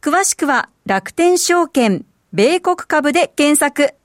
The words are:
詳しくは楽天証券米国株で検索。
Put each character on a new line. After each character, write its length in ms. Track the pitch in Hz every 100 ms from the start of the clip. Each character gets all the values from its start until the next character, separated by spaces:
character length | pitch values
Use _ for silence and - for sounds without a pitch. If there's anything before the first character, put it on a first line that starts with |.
詳 220 | - 330
し 120 | 392 -
く 120 | 285
は 220 | 262 - _ -
楽 260 | 196 190
天 260 | - 339 359
証 300 | - 349 330
券 380 | - 233 180 - _ _
米 300 | 165 220 359
国 160 | 359 359
株 340 | - 311 285
で 160 | 294 330
検 300 | - 294 294
索。 380 | 294 285 285 -